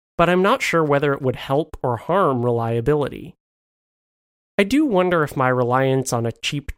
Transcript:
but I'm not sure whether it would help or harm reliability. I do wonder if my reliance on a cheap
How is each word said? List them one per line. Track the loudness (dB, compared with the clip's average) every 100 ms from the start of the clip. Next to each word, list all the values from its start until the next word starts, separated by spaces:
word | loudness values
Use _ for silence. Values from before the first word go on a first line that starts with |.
| _ 0
but | 2
I'm | 4
not | 2 2
sure | 0 0 2
whether | 2 0
it | 0
would | -2 -4
help | -2 -2 -2 -6
or | -4 -4
harm | -2 2 2 2 0
reliability. | 0 0 0 0 0 -2 -6 -16 -20 _ _ _ _ _ _ _ _ _ _ _ -4
I |
do | 0 0 2
wonder | 2 2 2
if | 0 0
my | 0
reliance | 2 0 2 2 0 0
on | -2 -4
a |
cheap | -6 -8 -8 -10